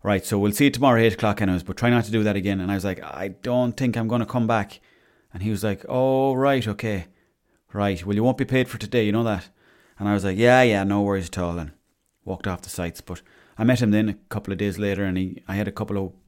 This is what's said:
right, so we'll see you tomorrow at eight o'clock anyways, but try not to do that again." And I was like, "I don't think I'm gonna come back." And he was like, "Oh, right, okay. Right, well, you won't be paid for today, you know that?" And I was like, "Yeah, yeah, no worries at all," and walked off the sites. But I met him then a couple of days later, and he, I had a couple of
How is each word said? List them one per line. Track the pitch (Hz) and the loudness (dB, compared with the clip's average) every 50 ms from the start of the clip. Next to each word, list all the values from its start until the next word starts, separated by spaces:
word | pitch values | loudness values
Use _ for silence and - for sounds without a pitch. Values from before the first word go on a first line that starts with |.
right, | - 101 101 95 - | 2 0 0 0 0
so | - 104 101 | 0 0 2
we'll | 101 104 | 2 2
see | 101 - 143 | 4 4 2
you | 143 | 2
tomorrow | 139 120 139 135 120 113 | 4 4 4 4 6 6
at | 113 | 4
eight | 113 95 | 4 2
o'clock | - 113 107 101 - | 2 0 0 0 0
anyways, | 107 95 90 87 - | 0 0 0 -2 -4
but | - 92 | -6 -6
try | - 117 120 | 0 2 2
not | 120 120 110 | 4 2 2
to | 104 | 0
do | 107 110 | 0 0
that | 107 104 101 | 2 2 0
again." | 101 90 101 98 95 | 0 -2 -2 -2 -2
And | 90 95 | -2 -2
I | 101 | -2
was | 95 90 | -2 -2
like, | 98 92 - | -4 -6 -6
"I | - - - 71 95 98 | -10 -14 -10 -8 -8 -10
don't | 92 _ - 127 123 123 123 120 117 | -10 _ -6 -2 0 0 0 0 -2
think | - 135 123 110 | -2 -2 -2 0
I'm | 117 113 113 | -2 -2 -2
gonna | 120 120 113 | -2 -2 -2
come | - - 123 113 | -2 -2 -2 0
back." | 110 117 110 98 - - - _ _ _ _ _ _ _ _ _ _ | 2 2 0 0 -4 -10 -20 _ _ _ _ _ _ _ _ _ _
And | - 98 | -10 -6
he | 95 110 | -4 -2
was | 107 92 101 | -2 0 -2
like, | 110 - - - - | -2 -4 -4 -6 -4
"Oh, | - 127 131 135 131 131 135 135 131 | -2 0 2 2 2 2 2 2 2
right, | 127 135 139 139 131 117 110 | 2 2 2 2 0 0 -4
okay. | 101 - - 110 104 92 82 - _ _ _ _ _ _ _ _ _ _ _ _ | -6 -4 -4 -4 -4 -4 -6 -10 _ _ _ _ _ _ _ _ _ _ _ _
Right, | - 104 101 101 95 82 87 | -4 -2 0 0 0 -2 -2
well, | 101 101 | -2 0
you | 104 113 | 2 2
won't | 127 127 - | 2 0 0
be | 135 | -2
paid | 123 127 131 123 - | 0 2 0 0 0
for | - 104 | -4 -12
today, | 107 101 123 120 110 | -8 -2 0 0 2
you | 104 | 2
know | 104 113 117 | 2 0 0
that?" | 113 104 92 - - _ _ _ _ _ _ _ _ _ - | 0 -2 -4 -6 -12 _ _ _ _ _ _ _ _ _ -4
And | 101 104 | -2 0
I | 104 | 0
was | 98 95 | 2 0
like, | 98 92 98 | 0 0 4
"Yeah, | 117 120 123 127 | 6 6 8 8
yeah, | 127 120 107 98 98 | 6 6 4 2 0
no | 101 101 104 | 0 2 2
worries | 101 101 98 95 87 | 2 2 0 -2 -4
at | 85 - 92 | -6 -6 -4
all," | 90 87 85 87 | -4 -4 -4 -6
and | 80 73 - _ _ _ _ _ _ _ _ _ _ | -8 -10 -14 _ _ _ _ _ _ _ _ _ _
walked | 95 92 - - | -10 -10 -6 -6
off | 101 90 87 | -6 -8 -8
the | - - | -10 -12
sites. | - - 87 85 - - | -8 -6 -6 -6 -8 -10
But | - - 90 - _ _ _ _ _ _ _ - | -12 -12 -14 -14 _ _ _ _ _ _ _ 0
I | 127 | 2
met | 127 127 - | 2 4 4
him | 123 107 | 4 4
then | 104 107 110 107 | 4 4 2 2
a | 98 - _ _ | -2 -8 _ _
couple | - 104 - - | -8 -8 -6 -6
of | 98 85 | -4 -2
days | 104 101 87 95 | -2 -4 -2 -2
later, | 104 101 98 95 101 | -2 -2 -2 -2 -2
and | 95 90 92 | -2 -2 -2
he, | 95 92 - - _ - | -4 -4 -6 -12 _ -8
I | 95 | -4
had | 101 104 98 | -4 -4 -4
a | |
couple | - - 110 104 101 98 | -4 -8 -6 -4 -4 -4
of | 98 90 - _ _ | -4 -6 -8 _ _